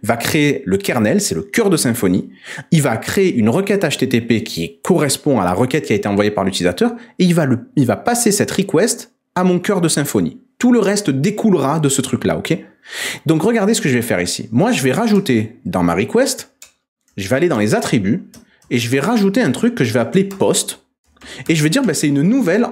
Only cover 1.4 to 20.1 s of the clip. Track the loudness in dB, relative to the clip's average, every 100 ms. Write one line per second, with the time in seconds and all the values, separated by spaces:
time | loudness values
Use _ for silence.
1.4 | -4 0 2 2 0 0 0 0 -2 -14
2.4 | -18 -16 0 2 2 -2 -4 0 0 2
3.4 | 2 2 0 0 0 -2 0 0 0 -2
4.4 | -2 -8 -8 -8 0 2 2 -2 0 0
5.4 | 0 0 0 0 0 -2 0 0 0 0
6.4 | -2 0 -2 0 -2 -2 -14 0 2 2
7.4 | 2 0 -2 0 0 0 0 0 0 0
8.4 | 0 -2 0 0 0 -2 -10 _ _ -2
9.4 | 0 0 0 0 0 0 0 0 -2 -6
10.4 | _ 0 4 4 4 0 0 0 0 0
11.4 | 2 2 2 0 0 0 -2 -2 -2 -2
12.4 | -2 -4 -6 _ -16 -10 -10 -8 -2 0
13.4 | 2 2 2 0 0 0 0 -2 -2 -6
14.4 | -4 0 2 2 0 0 2 2 2 0
15.4 | 0 -8 -6 0 0 0 0 0 0 -4
16.4 | -12 _ -20 _ _ _ _ -12 -4 0
17.4 | 2 2 0 0 0 -2 0 -2 -6 -20
18.4 | _ _ -6 -4 0 0 0 2 2 2
19.4 | 0 0 -2 0 0 0 0